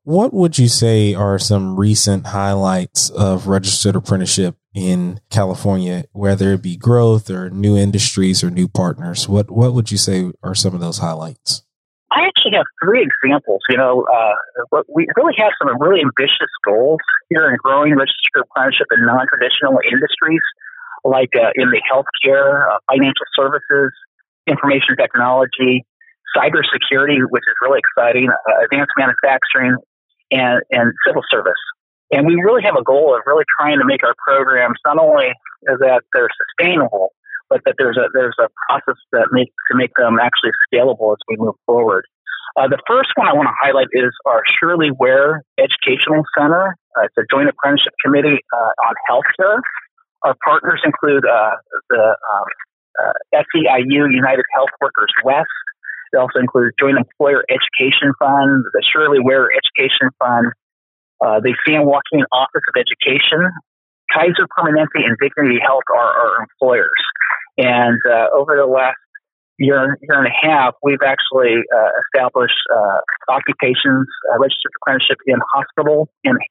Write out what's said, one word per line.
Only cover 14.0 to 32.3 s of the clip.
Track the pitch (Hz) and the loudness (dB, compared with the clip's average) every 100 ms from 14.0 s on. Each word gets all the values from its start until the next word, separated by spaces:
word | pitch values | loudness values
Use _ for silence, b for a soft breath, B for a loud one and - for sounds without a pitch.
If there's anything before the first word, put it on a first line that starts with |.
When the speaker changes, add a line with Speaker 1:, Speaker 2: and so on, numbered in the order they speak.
| - | 2
Speaker 2:
uh, | 120 110 107 - 127 120 | 2 2 -2 -6 -12 -4
what | 151 - | -2 -2
we | 156 170 226 | -2 -2 0
really | 320 214 | 0 2
have | 214 - | 0 0
some | 143 123 | -2 0
really | 156 190 | 2 2
ambitious | 139 123 139 - 156 - | 0 0 0 0 -4 -4
goals | 104 107 135 160 B B - | 0 2 2 0 B B -2
here | 160 156 | 0 0
in | 143 | 0
growing | 135 139 147 | 0 2 2
registered | 139 135 - - 139 | 2 0 -2 -2 -2
apprenticeship | 123 135 131 131 - - | -2 -2 -2 0 0 0
in | 120 | 2
non-traditional | 123 131 131 123 - 139 131 123 | 0 0 -2 -2 0 0 0 0
industries, | - 147 - 160 160 - - B B B B | 0 -2 -2 0 0 -2 -10 B B B B
like, | 135 131 131 | 0 0 2
uh, | 127 113 | 2 2
in | - - | 2 0
the | - - | 0 0
healthcare, | 131 135 - 131 135 139 143 117 | 0 -2 -2 0 2 2 2 0
uh, | 104 - | 0 0
financial | 135 135 127 - | 0 2 -2 -4
services, | - 135 147 - 143 135 - - _ _ _ - | -2 0 -2 -2 0 0 -4 -20 _ _ _ -4
information | 143 143 139 - 139 | -2 0 0 0 0
technology, | 120 123 123 131 127 - 127 127 - _ b _ - 147 | 0 0 2 2 0 0 0 0 -4 _ b _ -6 -2
cybersecurity, | 143 165 139 135 - 135 143 139 127 | 0 0 -2 -2 -2 0 2 0 0
which | 120 - | -2 -2
is | - | -2
really | 127 139 | 0 0
exciting, | - - 120 123 127 | 0 0 2 2 0
uh, | - 110 110 | 0 0 0
advanced | 120 139 143 135 | 0 -2 -2 0
manufacturing, | 131 120 139 131 - 135 127 127 - _ _ _ _ | -2 0 0 0 0 0 0 -2 -6 _ _ _ _
and, | 131 123 123 - | -2 0 0 0
and | 123 117 - 180 | 0 0 0 0
civil | 156 - | 0 0
service. | 120 95 - - - _ _ _ | 0 0 -2 -6 -18 _ _ _
And | 143 | 0
we | 151 | 2